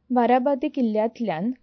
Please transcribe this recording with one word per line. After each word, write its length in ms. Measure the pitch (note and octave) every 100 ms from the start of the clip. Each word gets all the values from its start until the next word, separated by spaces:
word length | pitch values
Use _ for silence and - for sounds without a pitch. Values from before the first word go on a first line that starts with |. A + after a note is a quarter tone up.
| -
बाराबाती 580 | B3 A#3 B3+ C4 C4+ D4+
किल्ल्यांतल्यान 800 | D4 A#3 G#3+ A3+ A3+ A3 D#3+ A3 B3+